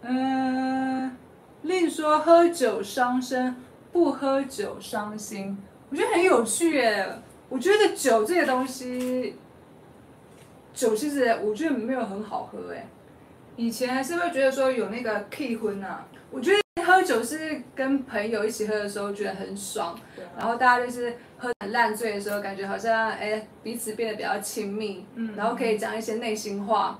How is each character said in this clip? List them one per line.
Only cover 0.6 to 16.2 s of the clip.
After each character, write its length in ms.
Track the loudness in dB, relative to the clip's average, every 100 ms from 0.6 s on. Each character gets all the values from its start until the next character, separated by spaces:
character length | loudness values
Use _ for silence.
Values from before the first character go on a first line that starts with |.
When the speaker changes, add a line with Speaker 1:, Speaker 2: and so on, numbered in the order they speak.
| 0 -2 -2 -2 -4 -8 -20 -20 -20 -12
Speaker 1:
另 280 | -2 0 0
说 300 | 0 2 2
喝 280 | 8 8 8
酒 340 | 4 0 0
伤 360 | -4 0 0 0
身， 340 | 0 0 0 -4 -12 -20 -4
不 180 | 2 2
喝 320 | 2 2 0
酒 340 | 0 -6 -6 -8
伤 380 | -8 -6 -6 -8
心， 400 | -10 -8 -6 -8 -12 -20 -10
我 60 | -2
觉 80 |
得 60 | 2
很 120 | 4
有 220 | 6 6
趣 320 | 4 2 2 4
耶。 320 | 4 2 -2 -6 -16 -20 -8
我 100 | -2
觉 140 | 4
得 240 | 6 6 4
酒 300 | 4 4 4
这 160 | 2
个 40 | 2
东 220 | 2 0
西， 720 | -6 -8 -4 -2 -2 -4 -8 -20 -20 -20 -20 -20 -20 -20 -20 -20 -20 -20 -20 -20
酒 200 | -2 0
其 160 | 2 0
实 200 | 2 2 2
我 140 | 0 0
觉 140 | 0
得 20 |
没 220 | 0 -2
有 120 | -2 -4
很 160 | -6
好 220 | -6 -8
喝 300 | -8 -12 -12
耶。 120 | -12 -14 -20 -20 -20 -20 -20 -20 -4
Speaker 2:
以 160 | -4
前 220 | -2 -2
还 100 | 0
是 140 | -2 -2
会 120 | 0
觉 120 | 2
得 80 | 2
说 180 | 4 2
有 200 | 2 -2
那 140 | -4
个 220 | -4 -4 -6
气 260 | -8 -4 -2
氛 240 | -2 -4
啊。 240 | -8 -12 -14 -20